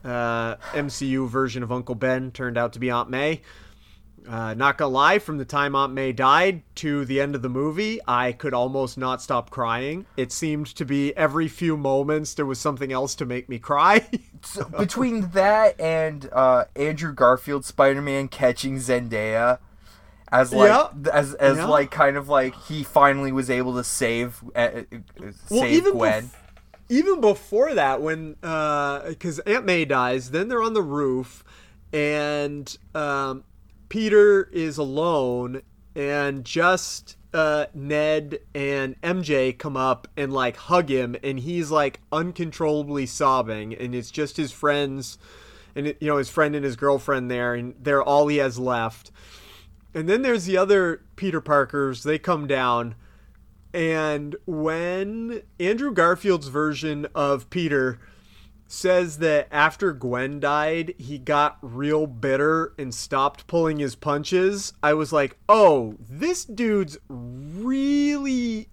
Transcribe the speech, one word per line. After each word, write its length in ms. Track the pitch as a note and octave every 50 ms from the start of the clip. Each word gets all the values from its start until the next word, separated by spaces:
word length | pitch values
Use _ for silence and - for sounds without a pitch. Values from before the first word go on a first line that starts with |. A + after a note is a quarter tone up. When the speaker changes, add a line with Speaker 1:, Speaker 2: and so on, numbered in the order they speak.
| -
Speaker 1:
uh, 520 | C3 B2 A#2+ A#2+ A#2 A#2 A#2 A#2 A#2 A2 - - - -
M 160 | D3 D3 C#3+
C 180 | A#2+ - C#3+ C3+
U 200 | C3 C3+ C3 B2
version 360 | A2+ C3 C3+ B2+ A2 B2+ B2
of 80 | A2
Uncle 240 | B2 B2+ A#2+ - B2+
Ben 360 | A2 C3+ B2+ B2+ B2+ C3 C3
turned 260 | A#2+ - C3 B2 A#2+ A#2
out 160 | A#2+ A#2+ A2
to 60 | A#2+
be 100 | B2 B2+
Aunt 200 | B2 A#2+ A#2+ -
May. 320 | B2+ C3 C#3+ D3+ D#3+ D#3 _ - - - - - - _ _ _ - _ _ - - - - -
Uh, 260 | A#2 A2+ A2+ A2 A2
not 220 | A2+ C3+ C#3 C3+ -
gonna 120 | D#3+ C#3
lie, 280 | C3 C3 C#3+ D#3 F#3+ G#3
from 180 | G3+ - D#3 C#3+
the 80 | C3
time 280 | - - C#3+ C#3+ C#3+ C#3
Aunt 180 | C#3 C#3 C3+ B2+
May 180 | C3+ C3+ C3
died 520 | B2+ A2 C3 C3 C#3+ D#3 F3+ G3 F#3+ E3 _ _ -
to 300 | - - D3+ C#3+ C#3+ C#3
the 160 | A#2+ C3+ C#3
end 120 | C#3 C#3+ C#3+
of 80 | C3+
the 60 | A#2 C3
movie, 500 | B2 C3 C#3+ D#3 D#3 F3 G#3+ G#3+ A3 A3 - -
I 260 | B2 A#2+ B2 B2+ A#2+
could 200 | - - D3 B2
almost 440 | B2 B2 C3 C3+ C3+ C3 B2 - C3+
not 240 | C3 B2+ B2+ B2+
stop 280 | - - C#3 A#2+ A#2 -
crying. 560 | - - B2 A2+ A2+ A#2 B2+ C#3 D#3 F3+ G3 _ _ -
It 160 | B2+ B2 -
seemed 340 | - - D#3 D3+ D3 D3+ - -
to 80 | - D#3+
be 320 | B2+ C#3 C#3 C#3 C#3+ D3
every 320 | - D#3 D3+ C3+ D#3+ E3 D3+
few 300 | - - F3+ E3 D#3 D3+
moments 560 | C#3+ C#3 C3+ C#3 C#3 D3 D3+ D#3 D3+ D3 -
there 120 | - D3+
was 140 | C3+ C3+ A#2+
something 320 | - D#3 C#3+ B2 C#3 C3+
else 240 | C3 B2+ C3+ C3+ -
to 100 | - -
make 220 | B2 B2 B2+ B2 -
me 100 | B2+ A#2
cry. 460 | - - C#3+ C#3+ D#3 F3+ G#3 A3 - -
<laughs> 60 | - A#3 - - - - -
Speaker 2:
So, 220 | - - G3+ -
between 680 | - - - G3+ F#3 - A#3+ C4 B3 A#3 A3 G3 F3
that 500 | E3+ G3 F#3+ G3+ G#3+ A3 A3 G#3 - -
and, 480 | - D#3+ E3 D#3+ D#3+ D#3 D3+ C#3+ C3+ C3+
uh, 340 | - B2+ C3 C3 B2+ B2 - - -
Andrew 360 | C3+ C#3+ D3+ D#3 D3 E3 D#3+
Garfield 540 | C#3 - C3 B2 B2+ B2+ - - C#3+ C#3 C3
Spider-Man 640 | - - - C#3 C#3 C#3 C#3 C#3+ C#3+ C#3 C#3 C#3 C3
catching 500 | - - - B2 B2 - - C3+ C3+ C3+
Zendaya 800 | B2+ B2 B2+ B2 A#2+ A#2 A2+ G#2+ G#2+ A2 A2 A2+ A#2 B2 B2+ - - - - - - - - - - - - - - -
as, 220 | - B2 C3 B2 -
like, 160 | G#3 G#3 G#3
Speaker 1:
Yeah. 200 | G#3+ C4 D4+ - -
Speaker 2:
th-, 140 | D3 C#3 D#3 D3+
as, 200 | D3 C#3+ C#3 C#3+
as 240 | - C#3+ C#3 C3+ D#3
Speaker 1:
Yeah. 80 | E3
Speaker 2:
like, 240 | F#3 D3+ D3 C#3+ C3+
kind 260 | - D#3 D3 C#3 C#3 C#3+
of, 120 | C#3 C#3
like, 240 | D3 C3+ C3 C3 - - -
he 180 | - D#3 D#3 C#3
finally 480 | - - D#3 C#3+ C#3+ C#3 C#3 C#3 C3+
was 180 | C3 C3+ C3 B2
able 240 | B2+ B2 B2+ B2+ B2
to 100 | B2+ A#2+
save, 600 | - - - C3+ A2+ A#2 A#2 A#2+ B2 A#2 - - - -
uh, 40 | A#2+
uh, 220 | A#2 A#2 - A#2 G#2 - - A#2 - - - - F2+ G2+ G2 - - -
Speaker 1:
Well, 120 | G3+ A#3+ B3+
Speaker 2:
save 80 | A#3+ C#4
Speaker 1:
even 200 | E4 F4 G4+ G4
Speaker 2:
Gwen. 320 | A#2 A2+ G#2+ - - B2
Speaker 1:
bef-, 40 | B2 - - - - - - _ _ - _ - -
even 300 | A#3+ C4+ D#4+ F#4+ G4 E4+
before 520 | A#3+ G#3 G3 G3+ - - G3+ G#3+ C4 D#4+ C#4+
that, 280 | G3 D3 C3+ C3+ B2+
when, 340 | D3 D#3 D#3+ D#3+ D#3+ D#3 D3+ - -
uh, 680 | E3+ D#3+ D#3 D#3 D3+ D3 D3 C#3+ C#3+ C#3+ C#3+ - D3+ E3 -
'cause 200 | - F3 D#3 C#3+
Aunt 260 | - G#3 G#3 C4 A#3+
May 200 | F#3+ F3+ E3+ D#3+
dies, 460 | C#3 C#3+ C3 B2 B2 B2+ C3+ B2 B2
then 160 | C3 D#3+ F#3+ A3+
they're 160 | B3+ A#3 A3
on 100 | A3+ A3+
the 80 | G#3+
roof, 640 | F#3 D3 C#3 D3 D3 C3+ B2+ B2+ B2+ - - - - - - - - - - - - - -
and, 840 | D3+ D3 D3 D3+ D3+ D3 D3 D3 D3 C#3+ D3 D3 C#3+ C#3 - - - - - -
um, 480 | D#3 D3+ C#3+ C#3 C#3 C#3 C3+ C3 C3+ - _ _ - - - - - - -
Peter 540 | - A3 A3 G#3+ G3+ G#3 G#3 G#3 G3+ G3 F#3 -
is 260 | - F3+ D#3+ D#3+ D3 D3+
alone, 840 | D3 C3+ C3+ D3 D#3+ F3 E3+ D3 C3 B2 B2 B2 B2 B2 B2+ C3+ - _ _ _ _ - -
and 480 | D3 C#3+ C#3+ C#3+ D3 C#3+ C#3+ C#3 C#3 B2
just, 720 | - - E3 E3 F3+ F#3 F3+ - - - - - - - _ - - -
uh, 320 | E3 D#3+ D3+ D3+ D3+ D3 - -
Ned 680 | D3 C#3 C#3+ D3+ D3+ D3+ D#3 D#3 D3+ D3 C#3+ D3+ C#3+ - - -
and 400 | C#3+ C#3 C#3 C#3 C#3 C3+ C3+ C3 - -
M 180 | E3+ F3+ F#3 F3
J 280 | D3 D3 C3+ C3 C3 B2
come 220 | - - D#3 C3+ C3
up 300 | C3 C3 B2+ - - - - -
and, 140 | C#3+ C3+ C3+
like, 220 | C3 C3 B2 A#2 -
hug 320 | - - F3+ F3+ F3 C#3
him, 260 | C3+ C3 B2+ A#2+ A#2+ - -
and 160 | C#3 C3+ C3
he's, 320 | A#2+ D#3 F3 F3 E3 C#3+
like, 280 | D#3+ D#3 C#3+ C#3 - - _ _
uncontrollably 920 | - D#3 E3 F3+ E3+ - E3+ D#3+ C#3+ - E3 D3+ D3+ D3+ D3 C#3+ D3 C#3+ C3+
sobbing, 680 | A#2+ - - D3+ C#3 C3 B2+ A#2+ A2 A2 G#2+ G#2+ A2 A2+
and 200 | - B2 B2 B2
it's 160 | B2 A2+ -
just 260 | - - D3+ C#3+ - -
his 140 | D#3 C3
friends, 680 | - - - D3 C#3+ C#3+ C#3+ C#3 C3+ C3+ B2+ - - _ - - - - - - - - - - -
and, 120 | C#3+ C#3+ D3+ D3 _
you 80 | D#3 D3+
know, 100 | D3 C#3+
his 120 | C3+ -
friend 260 | - - D#3 D3 D3
and 100 | D3 C#3
his 100 | C#3 B2
girlfriend 540 | A#2 C#3+ C#3+ C#3 C3+ - - C#3 C3 B2 B2
there, 220 | B2 B2 B2 A#2+ A#2+
and 220 | A#2+ A#2+ B2 B2 -
they're 220 | B2 D3 C#3+ C#3 C3
all 240 | - C#3+ C#3+ D3 D3
he 100 | D3 D3
has 200 | C#3 C3+ A#2 B2
left. 520 | B2+ B2+ B2 A#2 A#2 A2+ A2 - - - - - - - - - - - - - - - - - _ _ -
And 140 | D#3+ D#3 E3
then 120 | G3+ A#3+
there's 240 | C4+ C4 A#3+ A3 E3+
the 120 | F3+ F#3 F#3
other 440 | F#3+ G3 G3+ G3 F#3 E3+ D#3+ - _ - -
Peter 260 | - G3 G3 E3 D#3+
Parkers. 640 | - - D3+ C#3+ C3+ B2 - C#3+ C#3 C3+ C3 A#2+ -
They 160 | D3 D#3 D3+
come 280 | - F#3 F3 D#3 D3 C#3
down, 480 | C#3 C3 B2+ B2 A#2+ A#2 A#2+ A#2+ A2+ - - - - - - - _ - - - _ _ - - -
and 640 | F3 E3 D#3+ D#3+ D#3+ D#3 D#3 D3+ D3 D3 D3 D3+ - _
when 960 | - E3+ D#3 D#3 D#3+ D#3+ E3 E3+ F3 F3+ F#3 G3 G3+ A3 A3+ A3+ A#3 A#3+ A3 - _ _ _
Andrew 320 | F3 F#3 G#3+ A#3 C#4 C#4+ A3+
Garfield's 540 | F3+ E3 E3+ F3+ F3 - G3+ F#3 E3 C#3+ C#3
version 580 | B2+ D3 D#3 D#3 D3 C3 D3+ D#3 D3+ D3 D3 D3 -
of 340 | D#3+ D3 C#3+ C#3 C3 A#2 -
Peter 500 | - F3+ E3+ D#3+ C#3+ C3+ C3 B2+ A#2+ A#2 - - - - _ - - - - - - - _ _
says 500 | - - - F#3 F#3 F3+ F3+ E3+ D3+ D3
that 280 | E3 D#3+ D3+ D3 C#3 -
after 420 | D3 D3+ D3 D#3 D#3 - G3+ F#3 D#3
Gwen 460 | C3 B2 B2 A#2+ B2 B2+ C3+ C#3+ D3
died, 520 | C#3 C#3+ C#3+ D3+ D3+ D#3 D#3+ E3 E3 D#3+ - _
he 200 | B2+ A#2 D3 C#3
got 400 | B2+ D3 D3 D3 D3 D3 - -
real 440 | - B2+ A#2 B2 C#3 D3 D3+ D#3 D#3
bitter 680 | D3 B2 A2+ A2+ C#3 C3+ C3 C#3+ D#3 D#3+ D#3+ D#3+ - - -
and 160 | C#3 B2+ A#2
stopped 540 | - - - C#3+ C3+ C3+ C#3+ - - - -
pulling 320 | - E3+ E3 D#3+ D#3 D3
his 160 | C#3+ C3+ A2+
punches, 800 | - - D3+ C#3+ D3 D3+ - F#3 F3+ F#3 F#3+ G3+ G3 G3 - - _ -
I 100 | D3+ D3+
was 200 | D#3 D#3 C3+ D#3+
like, 240 | D3+ C#3 C3 - _ _ -
"Oh, 480 | G#3 A3 G#3 F3+ D3+ C3+ A#2 A2 A2 - - G#2+
this 340 | C3 D3+ B3 E4 F4+ F4 -
dude's 540 | - A3+ G3 A#3+ A3+ G#3+ G3+ F#3+ D3+ C#3+ - _ _
really 1600 | C#3 A#2+ A#2+ A#2+ B2 C3 C#3 D3 D#3+ F#3 A3 B3 C4 C4+ C#4 C#4 C#4+ C#4+ C#4+ C#4+ D4 C#4+ C#4 C#4 C4 B3 A#3+ A#3 A3+ G#3+ A3 -